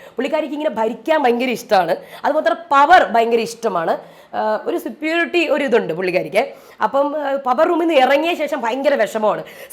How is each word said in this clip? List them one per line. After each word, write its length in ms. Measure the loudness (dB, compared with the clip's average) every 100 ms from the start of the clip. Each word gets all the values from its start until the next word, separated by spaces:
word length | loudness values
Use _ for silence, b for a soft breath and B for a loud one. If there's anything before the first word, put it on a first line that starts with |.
| B
പുള്ളിക്കാരിക്ക് 380 | -6 -4 -2 -4
ഇങ്ങനെ 160 | -4 -4
ഭരിക്കാൻ 540 | -2 -4 -4 -2 0
ഭയങ്കര 260 | 2 0 -2
ഇഷ്ടമാണ്, 460 | -4 0 2 2 -2 B B
അതുപോലെ 220 | -2 0 0
തന്നെ 140 | -2 2
പവർ 320 | 4 8 6
ഭയങ്കര 360 | 6 2 2 0
ഇഷ്ടമാണ്. 580 | -2 -4 -4 -2 -2 -4 B B B
ആ, 260 | -4 -2 -2
ഒരു 120 | -4 -6
സുപ്പീരിയോറിറ്റി 680 | -6 -8 -4 -2 0 0 0
ഒരു 160 | 0
ഇതുണ്ട് 300 | 2 0 0
പുള്ളിക്കാരിക്ക്. 600 | -4 -2 -2 0 -2 -2 B B B
അപ്പം, 320 | -2 0 -2 -2
ആ, 140 | -4
പവർ 320 | -4 -2 0 2
റൂമിൽ 180 | 2
നിന്ന് 160 | 2 4
ഇറങ്ങിയ 340 | 4 2 0
ശേഷം 260 | -2 -4 -4
ഭയങ്കര 320 | -4 0 0
വിഷമമാണ്. 500 | 2 0 0 -2 -2 -6 B B